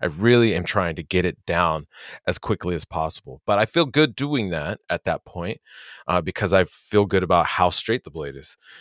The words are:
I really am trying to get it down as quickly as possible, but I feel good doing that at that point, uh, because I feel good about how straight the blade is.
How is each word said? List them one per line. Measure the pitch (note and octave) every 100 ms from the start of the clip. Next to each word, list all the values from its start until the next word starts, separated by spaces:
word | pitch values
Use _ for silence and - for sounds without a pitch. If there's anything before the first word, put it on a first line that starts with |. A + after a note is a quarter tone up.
I | F2
really | D2+ A2+ A#2+ A2+ F2
am |
trying | F2+ G#2+ F2 D#2+
to |
get | D#2 F2+ F2
it | - -
down | E2+ F2 D#2 D#2 - - - -
as | F2
quickly | - G2+ F2+ E2+
as | -
possible, | E2+ D#2+ - - C2 -
but | G2+
I | A2+
feel | - D3+
good | C#3+ D3+ A2
doing | C#3+ C#3+ G2+
that | E2 D2+ G#2 _
at | F2 -
that | D#2+ -
point, | F2 F2 - _ - - - -
uh, | F2+
because | D#2+ - G2
I | F#2+ F2+
feel | - - G#2 G2+
good | F#2+
about | F2+ F2+ E2
how | - F2+
straight | - - B2
the | -
blade | D2+ C#2+ C#2
is. | - - _ -